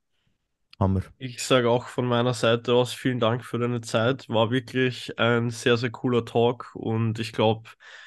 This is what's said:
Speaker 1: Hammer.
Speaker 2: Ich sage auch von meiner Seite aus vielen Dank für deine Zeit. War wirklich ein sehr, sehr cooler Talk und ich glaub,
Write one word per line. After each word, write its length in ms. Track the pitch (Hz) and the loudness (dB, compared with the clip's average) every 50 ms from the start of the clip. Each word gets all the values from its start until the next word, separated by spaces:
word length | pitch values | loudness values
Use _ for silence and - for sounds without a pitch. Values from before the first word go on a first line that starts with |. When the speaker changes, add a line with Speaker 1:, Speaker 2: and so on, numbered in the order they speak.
| _ _ _ _ _ _ _ _ _ _ _ _ _ _ _ - | _ _ _ _ _ _ _ _ _ _ _ _ _ _ _ -2
Speaker 1:
Hammer. 240 | 101 95 95 95 - - - - | 0 0 0 -2 -4 -6 -12 -14
Speaker 2:
Ich 240 | 131 127 120 - - | -14 -12 -12 -8 -2
sage 280 | - 135 127 120 117 | 2 2 4 4 4
auch 160 | 117 123 - - | 2 2 0 -4
von 180 | - - 123 | -6 -4 -2
meiner 280 | 123 120 120 120 123 120 | 0 2 2 2 0 0
Seite 400 | - - 117 117 120 - - 120 | 0 2 2 2 2 2 2 2
aus 180 | 123 127 117 - | 2 2 2 -2
vielen 280 | - - 135 127 120 | -4 -2 -2 0 2
Dank 240 | 117 110 117 117 - | 2 0 0 0 -4
für 140 | - - 117 | -6 -4 -4
deine 220 | 120 120 123 117 | -2 -2 -4 -4
Zeit. 480 | 113 - - 113 110 123 139 127 - - | -4 -2 -2 0 0 0 0 -2 -4 -2
War 220 | 120 110 113 110 | 0 0 2 2
wirklich 680 | 123 131 120 117 - 127 131 127 117 - - - - - | 0 -2 -4 -4 -2 -2 -2 -2 -2 -6 -10 -8 -2 0
ein 320 | 113 117 120 117 117 120 | 2 2 2 2 0 -2
sehr, 260 | 113 - - 127 120 | -4 -2 0 2 2
sehr 140 | 113 123 123 | 2 0 -4
cooler 340 | 113 - - 127 123 117 117 | -6 -4 -2 0 0 0 0
Talk 500 | - - 120 117 120 120 - - - - | 0 0 2 2 2 2 -2 -8 -16 -12
und 440 | - - 113 110 110 113 110 107 110 | -8 -6 -4 -2 0 0 -2 -2 -4
ich 140 | 113 113 - | -6 -6 -2
glaub, 360 | - 113 110 110 110 - - - _ _ - - - - | 0 2 2 2 0 -4 -16 -20 _ _ -20 -20 -20 -20